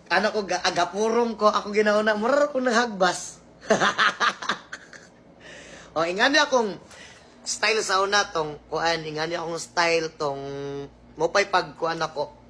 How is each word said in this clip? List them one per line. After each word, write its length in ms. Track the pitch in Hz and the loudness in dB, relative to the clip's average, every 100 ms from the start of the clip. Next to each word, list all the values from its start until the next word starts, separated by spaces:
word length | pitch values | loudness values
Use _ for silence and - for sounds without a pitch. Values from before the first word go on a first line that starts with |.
| - | -2
Ano 160 | 175 208 208 | 0 0 0
ko, 80 | |
ga-, 160 | 190 180 | -2 -2
agapurong 800 | 185 170 175 196 220 233 240 214 | 0 0 0 0 0 2 0 2
ko, 80 | 208 | 2
ako 240 | 202 202 | 2 0
ginauna, 400 | 208 214 208 214 | 2 4 4 2
mura 400 | 208 226 277 294 | 2 2 2 2
ko 80 | 262 | 0
nahagbas. 800 | 254 226 240 196 180 175 - - - - | 2 2 0 2 0 0 -8 -16 -20 -8
<laughs> 720 | - 196 196 - 220 - 240 - - 233 - - - - - - - - - - - - - | 0 2 2 2 0 2 -2 -2 -6 -6 -8 -18 -18 -20 -20 -20 -20 -20 -20 -20 -20 -20 -8
O, 80 | 151 | -4
ingani 400 | 165 185 254 302 | -2 2 4 4
akong 320 | 285 254 220 - - - - - - - - | 4 4 2 -4 -14 -20 -20 -20 -20 -14 -8
style 320 | - 214 220 | -2 0 2
sa 240 | 202 190 | 2 0
una 240 | 196 208 196 | 2 2 0
tong, 320 | 165 151 147 - | -2 -6 -8 -8
kuan, 400 | 156 131 165 156 | -4 -2 -2 -4
ingani 320 | 151 165 170 | -6 -4 -6
akong 240 | 165 165 | -6 -8
style 480 | - - 170 170 160 - | -4 0 2 2 0 -4
tong, 240 | 151 139 139 139 143 - 139 - - | -4 -4 -8 -8 -8 -8 -12 -16 -16
mopay 320 | - 165 202 190 | -4 0 2 2
pag, 320 | 185 160 135 | 0 -2 -4
kuan 240 | 165 165 | -4 -2
ako, 320 | 160 143 143 - | -4 -4 -8 -10